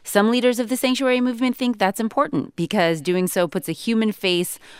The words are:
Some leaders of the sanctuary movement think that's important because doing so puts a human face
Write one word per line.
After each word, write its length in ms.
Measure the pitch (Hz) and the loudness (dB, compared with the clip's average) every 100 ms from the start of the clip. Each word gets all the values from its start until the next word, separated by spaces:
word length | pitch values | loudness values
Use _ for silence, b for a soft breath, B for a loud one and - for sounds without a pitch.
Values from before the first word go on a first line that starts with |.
Some 260 | - 202 220 | -2 2 4
leaders 300 | 247 247 240 | 4 2 2
of 100 | 226 | -2
the 80 | 254 | 0
sanctuary 440 | 254 254 262 247 | 0 0 2 2
movement 360 | 254 233 254 - | 0 0 -2 0
think 220 | 247 214 | -2 0
that's 200 | 190 - | 0 0
important 560 | 220 277 302 147 - - | -2 -2 0 -2 -4 -4
because 460 | 170 208 165 160 | -2 2 2 2
doing 240 | 143 180 180 | 0 0 0
so 200 | 190 175 | 0 0
puts 200 | 185 170 | -2 -6
a 40 | |
human 400 | 160 226 220 220 | -6 -2 0 0
face 480 | - 190 175 180 - B | 0 0 0 -2 -8 B